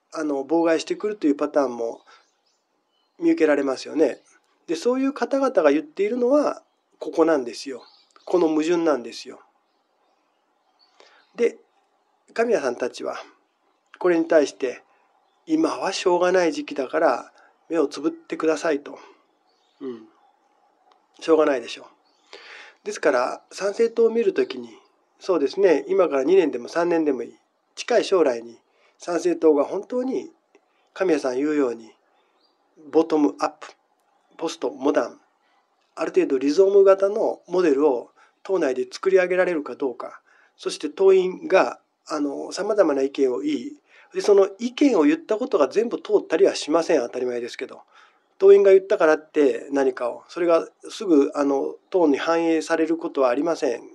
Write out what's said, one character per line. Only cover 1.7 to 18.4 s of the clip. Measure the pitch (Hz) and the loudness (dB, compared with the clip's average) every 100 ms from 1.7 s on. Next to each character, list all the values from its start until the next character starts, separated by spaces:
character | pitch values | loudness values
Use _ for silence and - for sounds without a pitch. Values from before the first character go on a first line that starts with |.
| 120 | -4
も | 117 131 _ - _ _ _ _ _ _ _ _ _ - | -8 -10 _ -20 _ _ _ _ _ _ _ _ _ -2
見 | 170 | 0
受 | 165 | 2
け | 156 | 2
ら | |
れ | 143 | 2
ま | 139 131 | -2 -6
す | 120 | -6
よ | 135 | 0
ね。 | 139 - _ _ _ _ - | 0 0 _ _ _ _ -10
で、 | 160 | -4
そ | 240 | -2
う | 262 | 0
い | 269 | -2
う | |
方 | 285 240 277 | -4 -4 -2
々 | 269 - | 0 2
が | 151 | 2
言 | 147 | 2
っ | |
て | - - | -2 -4
い | 202 | -4
る | 247 | 0
の | 240 | 2
は、 | 294 226 - _ _ _ - | 2 0 -6 _ _ _ -14
こ | - | -8
こ | 165 165 | 0 2
な | 151 | 2
ん | |
で | 117 | -2
す | 104 135 | -10 -14
よ。 | 120 - _ _ _ | -14 -18 _ _ _
こ | - 180 | -2 0
の | 160 | 2
矛 | 156 | 0
盾 | 156 175 | 0 0
な | 165 127 | 0 -2
ん | |
で | 117 | -4
す | 110 127 | -16 -18
よ。 | - _ _ _ _ _ _ _ _ _ _ _ _ _ _ _ _ - _ _ 190 | -20 _ _ _ _ _ _ _ _ _ _ _ _ _ _ _ _ -20 _ _ -4
で、 | 240 - _ _ _ _ _ _ _ | -4 -4 _ _ _ _ _ _ _
神 | - 240 | -4 0
谷 | 180 | 0
さ | 135 | -2
ん | 120 | -4
た | 123 | -6
ち | - | -6
は、 | 62 - - _ _ _ _ _ _ - | -10 -10 -14 _ _ _ _ _ _ -4
こ | 180 | 0
れ | 170 | 2
に | 160 | 4
対 | 165 139 | 2 2
し | |
て、 | - 127 - _ _ _ _ _ _ - | -4 -8 -8 _ _ _ _ _ _ -4
今 | 160 156 123 | 0 0 -2
は | 160 | -6
し | 190 190 | -2 0
ょ | 175 | 2
う | |
が | 180 | 2
な | 185 170 | 2 0
い | |
時 | 147 | -2
期 | 147 | -8
だ | 143 127 | -8 -6
か | 160 | 0
ら、 | 160 123 - _ _ _ - | 0 0 -6 _ _ _ -8
目 | 165 | -2
を | 139 | -2
つ | 147 | -2
ぶ | 156 | -6
っ | |
て | 160 - | -6 -12
く | 170 | -4